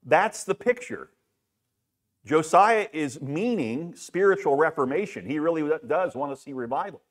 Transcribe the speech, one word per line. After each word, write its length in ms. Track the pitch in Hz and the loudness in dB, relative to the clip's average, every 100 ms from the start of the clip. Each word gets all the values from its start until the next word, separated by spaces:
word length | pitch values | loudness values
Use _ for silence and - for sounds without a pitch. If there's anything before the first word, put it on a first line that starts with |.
That's 420 | - 151 208 - | 4 2 2 -4
the 100 | - | -6
picture. 560 | 190 233 247 - 98 65 _ _ _ _ _ _ _ _ _ _ _ | -4 0 -2 -2 -14 -14 _ _ _ _ _ _ _ _ _ _ _
Josiah 640 | 107 151 156 170 202 226 202 | 0 0 4 6 6 4 0
is 260 | 156 147 117 | -4 -6 -6
meaning 760 | 135 151 226 226 117 120 170 | -6 -4 -2 -2 -2 -4 -8
spiritual 640 | 143 - 175 196 190 165 139 | -12 -8 2 4 4 2 2
reformation. 680 | 156 156 131 147 202 - 92 | 2 2 -2 -2 -4 -8 -8
He 120 | 151 | -4
really 320 | 156 165 147 156 117 | -2 -2 -2 -4 -2
does 280 | 151 180 | -2 -2
want 200 | 127 143 | -4 -8
to 80 | 135 | -8
see 120 | - | -12
revival. 480 | 135 120 139 196 156 _ | -10 -6 -4 -6 -12 _